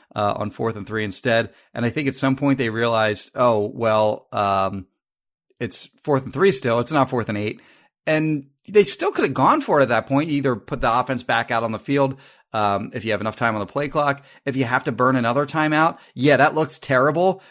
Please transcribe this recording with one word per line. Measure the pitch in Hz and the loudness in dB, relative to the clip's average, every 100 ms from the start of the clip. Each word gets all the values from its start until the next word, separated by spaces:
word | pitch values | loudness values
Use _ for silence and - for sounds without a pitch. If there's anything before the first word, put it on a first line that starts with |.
| _ | _
uh, | - 104 - | -4 -2 -2
on | 107 | -6
fourth | - 113 104 | -4 -6 -6
and | 95 | -8
three | 110 | -6
instead. | 107 95 127 117 110 _ _ | -6 -6 0 0 0 _ _
And | - | -4
I | 117 | -4
think | 117 139 | -2 -4
at | |
some | - 135 135 | -2 -2 0
point | 143 135 | 0 0
they | 117 | 0
realized, | 110 117 113 110 104 - | 0 0 2 0 -2 -6
"Oh, | - 123 110 104 | 0 2 2 0
well, | 117 113 107 107 107 - | -2 0 2 2 0 -6
um, | 110 101 98 95 95 87 _ _ _ _ _ _ - | -2 0 2 0 -4 -12 _ _ _ _ _ _ -10
it's | 156 - - _ | -10 -10 -16 _
fourth | - 139 | -2 -2
and | 135 | -2
three | 135 190 | 0 2
still. | 196 127 117 | 2 0 0
It's | 120 | 0
not | 151 127 | 0 2
fourth | 127 110 | 0 -2
and | 104 | -4
eight." | 104 - _ _ _ _ - | -4 -8 _ _ _ _ -2
And | 156 156 151 139 _ - | 0 0 -2 -6 _ 0
they | 202 | 2
still | 202 - 359 | 4 2 -4
could | - | 0
have | 226 | -2
gone | 131 143 302 | 2 4 2
for | 269 160 | 2 2
it | |
at | 131 | 2
that | 117 107 | 2 0
point, | 135 165 | -2 0
either | 143 139 117 | -2 0 -2
put | - 139 | -6 -4
the | 120 117 | 0 0
offense | 123 127 | 0 -4
back | - 120 113 | -2 -2 0
out | 117 | -2
on | 113 | -2
the | 110 | -6
field, | - 143 135 131 - _ _ | -2 0 0 -2 -14 _ _
um, | 113 104 101 107 | -2 0 0 -4
if | 123 | -8
you | 107 | -4
have | 104 | -2
enough | 107 104 | -4 -2
time | 120 | 0
on | 107 | 0
the | 98 | -4
play | - 147 | -4 -4
clock. | 156 147 139 - - - | -2 0 -2 -6 -12 -6
If | 131 | -2
you | |
have | 123 127 | 0 0
to | - | -2
burn | 117 127 131 | 0 2 2
another | 117 123 | 0 0
timeout, | 143 160 151 151 135 127 - | -2 -2 0 2 0 -2 -14
yeah, | - 135 135 | -2 2 6
that | 147 | 4
looks | 156 156 - | 2 -4 -4
terrible, | - 131 139 151 185 180 - | 0 2 2 2 0 0 -8